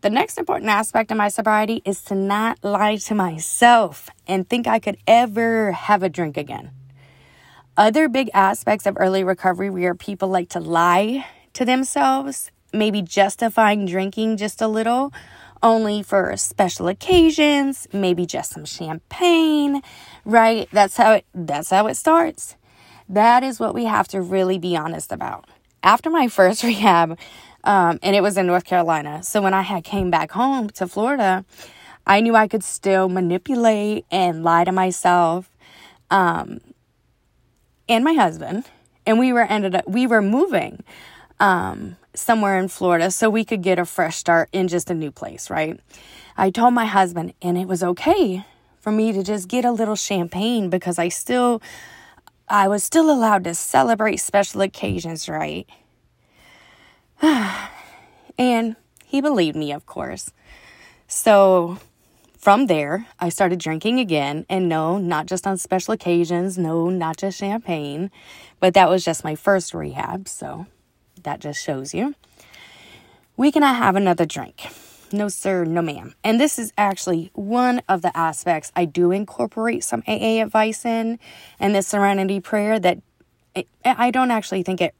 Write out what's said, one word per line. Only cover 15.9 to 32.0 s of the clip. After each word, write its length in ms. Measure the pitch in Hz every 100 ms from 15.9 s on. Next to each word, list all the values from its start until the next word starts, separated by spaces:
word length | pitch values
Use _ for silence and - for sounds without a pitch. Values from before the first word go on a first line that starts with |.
| 208
for 340 | 196 196 180 202
special 520 | - - 185 - 175
occasions, 1000 | 202 - 359 320 302 294 285 277 262 -
maybe 340 | 202 185 175 175
just 240 | - -
some 140 | 156 147
champagne, 1120 | - 160 160 - - 349 330 311 302 285 277 - - - -
right? 440 | 214 226 226 226 -
That's 240 | 208 196 -
how 180 | 220
it, 120 | 214 -
that's 360 | 185 160 143 170
how 160 | 190 214
it 80 |
starts. 640 | - 320 330 330 - - - _ _ - - -
That 340 | 196 226 247
is 180 | 269 233
what 140 | 220
we 100 | 240
have 240 | 226 214 190
to 120 | 196
really 380 | 180 190 185 190
be 180 | 175 165
honest 360 | 156 160 -
about. 340 | - - - - _ _ _
After 280 | 185 233 320
my 180 | 330 247
first 340 | - 185 214
<laughs> 20 |
rehab, 540 | 240 202 208 170 165 165 - - - _
um, 360 | - 196 170 165
and 120 | 196
it 80 | 202
was 140 | 202 196
in 100 | 180
North 180 | 180
Carolina, 580 | - 180 170 160 143 156
so 180 | - 214
when 140 | 196
I 80 | 190
had 220 | 190 190
came 260 | - 202 180
back 220 | 170 156
home 360 | 202 262 269 214
to 160 | - 180
Florida, 600 | 196 233 285 196 185 - - - - - -